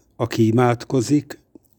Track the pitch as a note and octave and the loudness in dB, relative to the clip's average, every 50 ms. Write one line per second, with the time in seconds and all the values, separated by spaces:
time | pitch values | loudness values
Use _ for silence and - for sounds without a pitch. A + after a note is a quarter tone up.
0 | _ _ _ - A#2+ A#2 - A2 A2 A2 A2 B2 B2 B2 A#2+ A#2 - - C#3 C3+ | _ _ _ -6 -6 -4 0 0 2 2 4 2 2 2 0 -2 -4 -4 -2 -2
1 | A2+ C3 D3 D3 D3 - - - _ _ _ - _ _ _ | 0 0 -2 -2 -2 -6 -18 -20 _ _ _ -20 _ _ _